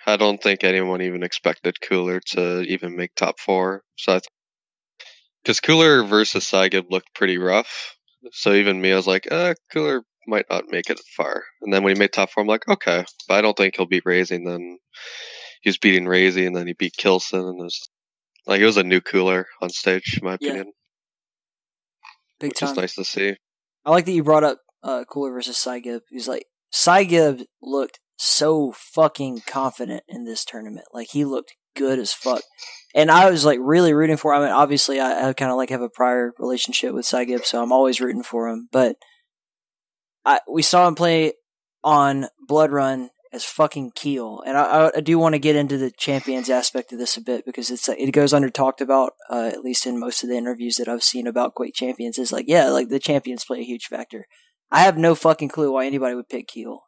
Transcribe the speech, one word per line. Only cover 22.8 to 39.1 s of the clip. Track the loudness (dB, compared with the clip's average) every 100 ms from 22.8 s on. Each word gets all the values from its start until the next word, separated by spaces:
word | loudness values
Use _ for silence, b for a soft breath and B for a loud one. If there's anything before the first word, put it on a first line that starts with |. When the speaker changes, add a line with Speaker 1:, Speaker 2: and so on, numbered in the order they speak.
Speaker 1:
nice | -6 -6
to | -8
see. | -4 -4 -4 _ _ _ _ 2
Speaker 2:
I |
like | 2 2
that |
you | 0
brought | 4 4
up, | 4 0 _ _
uh, | -8 -8 -8
Cooler | -8 -8
versus | -6 -6 -4
Saigib. | -4 -6 -10 -12 -12
He's | -12 -8
like, | -8 -10 _ _
Saigib | 0 4 4 4 4 4 2 -8 _
looked | -8 -6 -6 -10 _ -6
so | 0 2 2 2 0
fucking | -4 -6 2 2 2 -8 -8 -8
confident | -4 -4 -4 -8 -10 -12
in | -14 -8
this | -6
tournament. | -6 -8 -14 -16 -16
Like, | -16 -8
he | -4
looked | -2 -4 -8 _ _ -4
good | -2 -2
as | -2
fuck. | -4 -2 -4 -6 B B B B
And | 2 6
I | 8 8
was, | 6 4
like, | 2
really | 4 4 6
rooting | 6 4 2
for | 2
him. | 2
I | 2
mean, |
obviously, | 4 4 4 0 0
I, | 0 0 -2
I |
kinda, | -2 -2 -2
like, | -2
have | -4
a | -6
prior | 0 2 2 -2 -4
relationship | -6 -4 -4 -4 -4
with | -2 0
Saigib, | 0 0 -2 -2
so | -2
I'm | 2
always | 4 4 2
rooting | -2 -4
for | -6 -6 -6
him. | -8 -4
But | 0 2 0 b